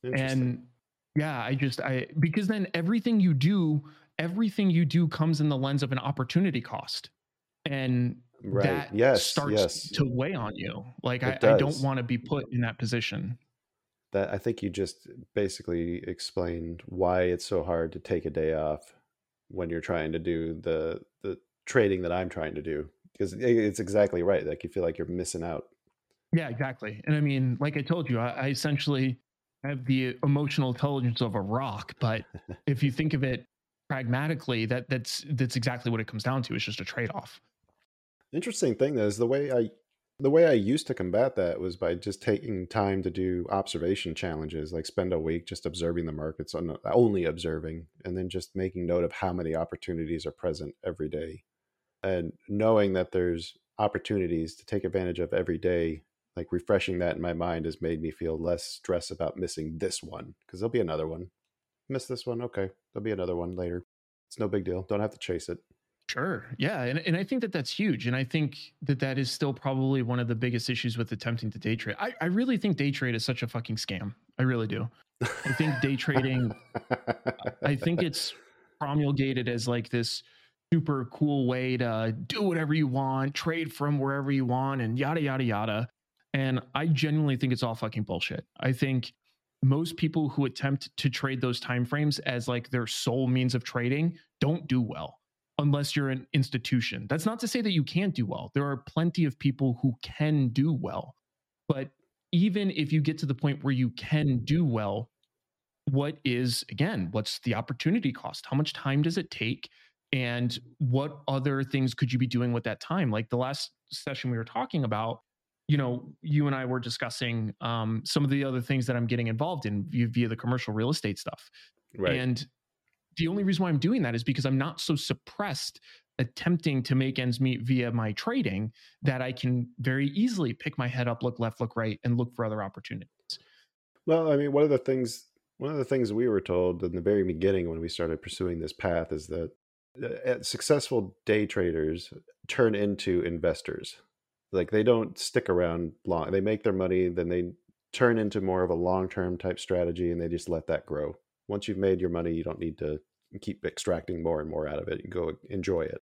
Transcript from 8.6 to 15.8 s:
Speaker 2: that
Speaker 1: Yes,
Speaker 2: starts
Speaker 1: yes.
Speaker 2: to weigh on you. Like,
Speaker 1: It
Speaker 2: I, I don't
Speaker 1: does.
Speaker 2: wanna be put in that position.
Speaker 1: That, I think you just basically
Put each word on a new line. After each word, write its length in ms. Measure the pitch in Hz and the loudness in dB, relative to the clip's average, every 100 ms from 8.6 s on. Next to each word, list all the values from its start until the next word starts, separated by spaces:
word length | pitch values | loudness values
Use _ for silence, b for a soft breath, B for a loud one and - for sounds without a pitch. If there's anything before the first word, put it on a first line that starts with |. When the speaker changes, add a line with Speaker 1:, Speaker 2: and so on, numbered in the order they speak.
Speaker 2:
that 320 | 98 92 - 101 | 2 2 -2 4
Speaker 1:
Yes, 280 | 123 117 - | 6 6 4
Speaker 2:
starts 240 | - 143 | 0 2
Speaker 1:
yes. 380 | 107 92 - - | 4 2 0 -8
Speaker 2:
to 120 | - 139 | 0 2
weigh 300 | 123 135 190 | 2 -2 -2
on 200 | 107 - | -4 -6
you. 300 | - 117 117 - | -8 -8 -12 -6
Like, 200 | 131 123 | -4 -2
Speaker 1:
It 200 | 107 101 | -2 4
Speaker 2:
I, 80 | 110 | 8
I 20 | |
don't 240 | 110 139 147 | 8 6 2
Speaker 1:
does. 40 | |
Speaker 2:
wanna 220 | 135 135 | 0 0
be 140 | 120 123 | 0 -2
put 260 | - 143 - | 0 -2 -2
in 100 | 123 | -2
that 180 | 117 110 | -2 -2
position. 600 | 110 117 110 104 92 120 _ _ _ _ _ _ _ | -2 0 -2 -4 -6 -8 _ _ _ _ _ _ _
Speaker 1:
That, 160 | 98 98 | 0 0
I 40 | 98 | 0
think 260 | 120 113 | -2 -2
you 60 | 101 | -4
just 380 | 87 95 - - - - | -2 -2 -4 -18 -20 -6
basically 640 | - 98 - - 87 | -2 -2 -2 -4 -2